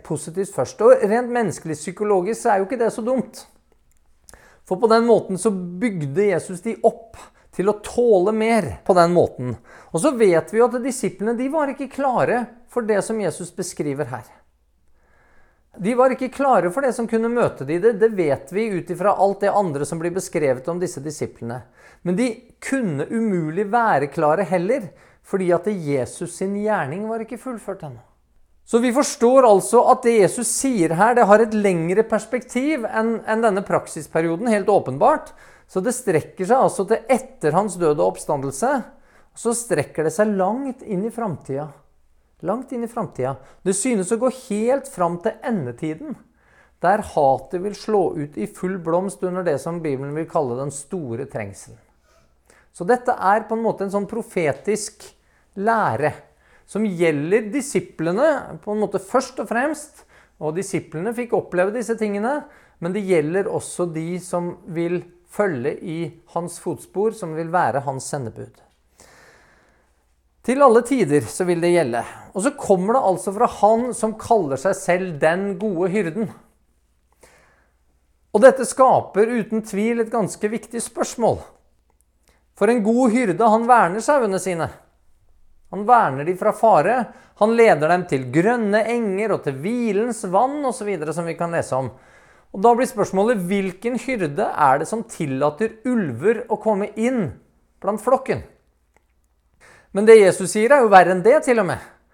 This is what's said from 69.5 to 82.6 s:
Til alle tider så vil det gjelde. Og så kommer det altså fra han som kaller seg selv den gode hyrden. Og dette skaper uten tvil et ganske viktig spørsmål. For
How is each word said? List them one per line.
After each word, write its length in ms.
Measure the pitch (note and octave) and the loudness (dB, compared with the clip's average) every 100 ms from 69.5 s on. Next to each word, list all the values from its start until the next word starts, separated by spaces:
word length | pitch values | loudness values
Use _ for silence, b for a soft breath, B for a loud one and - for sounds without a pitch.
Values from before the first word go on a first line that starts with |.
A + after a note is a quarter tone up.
| b b b b b b _ _ _ | b b b b b b _ _ _
Til 160 | - C4 | -2 4
alle 220 | C#4+ A3+ | 6 6
tider 400 | A#3+ C4+ E3 D3 A2+ | 4 0 2 2 0
så 160 | - F3+ | -4 -2
vil 140 | E3+ | 0
det 100 | E3+ | 2
gjelde. 300 | F3 C#3+ A#2 - B B | 2 2 -2 -6 B B
Og 80 | G3+ | -4
så 60 | A3 C#4 | -4 -2
kommer 400 | - F#3+ F#3 B3+ | 2 2 2 2
det 80 | G#3 | 2
altså 240 | F3+ - | 0 -2
fra 140 | G3 A#3+ - | 0 0 2
han 240 | G3+ A3+ B3 - | 2 2 0 -4
som 160 | G#3+ A3 | -6 -4
kaller 400 | - A3+ D#3 C3+ | 0 2 2 -2
seg 160 | F#3+ F#3+ | -2 -2
selv 380 | - F3+ F#3 D3 | 0 -2 -2 -2
den 320 | D#3+ F3 G3+ F#3 | 0 0 -2 -4
gode 280 | G#3+ E3+ F#3 | -4 -2 -2
hyrden. 340 | G3+ F3 E3 G3 - _ _ _ _ _ _ _ _ b b b b b b b _ _ _ _ | -2 -2 -4 -6 -8 _ _ _ _ _ _ _ _ b b b b b b b _ _ _ _
Og 80 | G#3+ | 6
dette 220 | B3+ - A#3 | 6 6 0
skaper 600 | - C4 E3 - F#3 A3+ A#3+ | 2 4 4 2 0 0 0
uten 240 | F#3+ A3 | -4 -6
tvil 380 | A3 F#3+ A3 A#3 | -4 -4 -2 -2
et 100 | A3+ | -2
ganske 380 | A#3 F#3+ - G#3 | -2 -4 -4 -6
viktig 300 | A3+ - A#3 | -6 -8 -10
spørsmål. 540 | - - C4 - A3 G2+ - _ _ _ _ _ _ _ _ _ _ | -8 -6 -6 -2 0 -2 -6 _ _ _ _ _ _ _ _ _ _
For 160 | - | -2